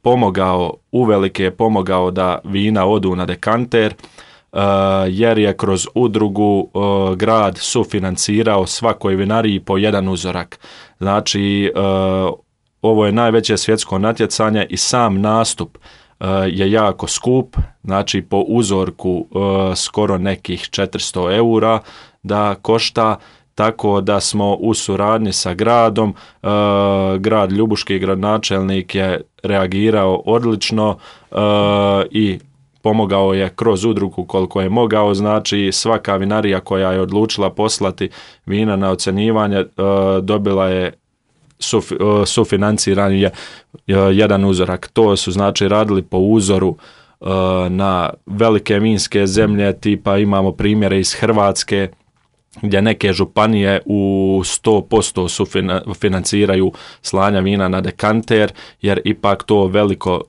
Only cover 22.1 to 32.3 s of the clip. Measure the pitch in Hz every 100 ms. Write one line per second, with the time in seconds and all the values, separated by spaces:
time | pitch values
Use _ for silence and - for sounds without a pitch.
22.1 | _ 98 104 104 98 - 113 - - 110
23.1 | 104 - _ _ - 110 113 107 101 98
24.1 | 101 - 107 101 101 110 104 - 95 104
25.1 | 110 107 - 92 90 107 120 113 107 107
26.1 | 92 - _ 95 104 104 101 101 98 95
27.1 | 95 104 107 95 101 113 104 - 95 95
28.1 | 95 104 107 - 98 95 95 90 98 95
29.1 | 85 - _ 98 98 92 98 110 107 98
30.1 | 92 - 117 117 107 - 110 107 92 -
31.1 | - _ 95 104 104 101 101 101 98 -
32.1 | 104 107